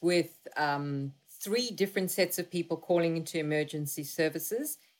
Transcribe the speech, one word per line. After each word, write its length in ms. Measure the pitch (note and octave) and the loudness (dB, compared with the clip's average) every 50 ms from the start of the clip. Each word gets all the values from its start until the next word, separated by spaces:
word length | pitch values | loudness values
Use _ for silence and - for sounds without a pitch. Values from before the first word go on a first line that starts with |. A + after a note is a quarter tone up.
with, 360 | E3 F3 F3 E3+ D#3+ E3 - - - - - | 2 4 4 4 2 0 -6 -18 -18 -8 -2
um, 560 | - D3+ D3 C#3+ C#3+ C#3+ C#3+ C#3+ C#3 C#3 C#3 C#3 _ _ _ - - | 0 2 2 2 0 0 -2 -2 -2 -4 -4 -8 _ _ _ -16 -10
three 300 | - G3 G#3+ B3 B3 A#3+ | -4 -2 0 0 0 -2
different 400 | F#3+ - G3 G3 - G3+ F#3 F3+ | 0 -2 -2 0 0 -2 -2 0
sets 280 | - G3+ F3+ F3 - - | 2 2 2 2 2 -4
of 120 | F3 - | -6 -4
people 260 | - F3 E3 - E3 | -2 -4 -2 -2 -4
calling 400 | E3 - - F3 E3+ E3+ E3 E3 | -6 0 2 4 4 4 4 2
into 220 | E3 D#3+ - - E3 | 0 -2 -4 -4 -2
emergency 640 | D3+ D3+ D#3 D3+ D3+ D3+ - D3+ D3 C#3+ - D#3 | 0 2 2 2 0 0 -2 -4 -4 -4 -6 -6
services. 720 | C#3+ - - - D#3+ D#3 D#3 E3 - - G#3+ A#3+ D4+ D4+ - - _ _ _ _ | -8 -6 0 2 2 2 2 -2 -4 -4 -4 -4 -4 -4 -8 -10 _ _ _ _